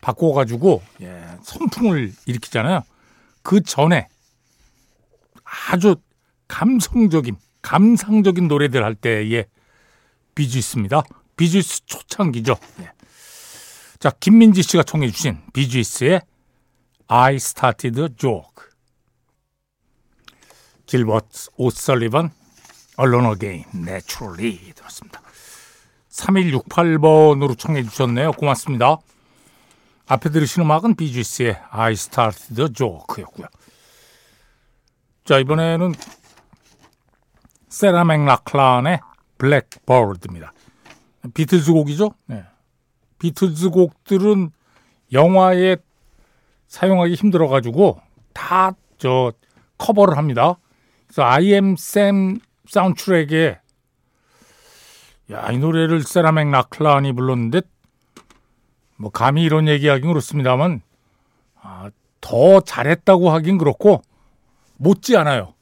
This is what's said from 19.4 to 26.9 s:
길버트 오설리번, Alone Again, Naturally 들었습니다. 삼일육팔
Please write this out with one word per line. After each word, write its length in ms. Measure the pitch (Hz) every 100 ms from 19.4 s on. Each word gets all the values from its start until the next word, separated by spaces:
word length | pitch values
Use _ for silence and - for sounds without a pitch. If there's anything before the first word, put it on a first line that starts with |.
| _ _ _ _ _ _ _ _ _ _ _ _ _ _ _
길버트 640 | 131 110 110 - - - -
오설리번, 760 | 123 - - 127 117 131 170 _ _ _ _ _ _ -
Alone 300 | 131 120 120
Again, 360 | 104 101 87 78
Naturally 1000 | 92 85 92 - - 110 170 - 202 -
들었습니다. 480 | - - - - - _ _ - - - _ _ _ _
삼일육팔 920 | - - 190 180 131 - - 170